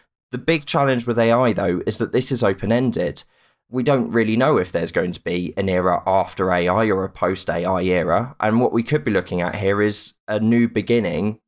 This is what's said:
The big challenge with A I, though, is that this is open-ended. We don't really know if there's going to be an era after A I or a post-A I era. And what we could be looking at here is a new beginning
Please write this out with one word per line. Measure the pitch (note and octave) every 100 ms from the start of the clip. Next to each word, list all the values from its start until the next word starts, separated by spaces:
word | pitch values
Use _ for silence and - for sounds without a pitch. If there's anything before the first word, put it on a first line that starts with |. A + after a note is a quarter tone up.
| _ _ _
The | -
big | C#3 E3 -
challenge | D#3 C#3 B2+ A#2
with | A#2
A | A2+
I, | A#2+ B2+
though, | G2 F#2+ F2 -
is | -
that | A2
this | B2 -
is | A#2+
open-ended. | G#2+ G2 G2 A#2 B2+ - F2 C#2+ - _ _ _ _
We | B2
don't | B2 C3+ A#2
really | A#2 A2 A2
know | C3+ B2+
if | F#2
there's | E2+ E2+
going | F2 F2+
to | F2
be | - F2+ F2+ -
an | G2
era | F2+ F2+ F2 -
after | F#2+ F2+ - F#2
A | F2+ F2
I | G2 A2
or | F#2+
a | F#2
post-A | - G#2+ G2 - F2 F2
I | F#2 F2+
era. | F2+ E2 F2+ B2+ -
And | A2 A2+
what | B2
we | A#2
could | A#2 D3+
be | C3
looking | G2+ F2 F2+
at | F2 -
here | G2 G2+
is | G#2 G2+ - - -
a | G#2+
new | A2 A#2+ A#2
beginning | A2 G2 A#2 F#2 D#2 G#2 G#2+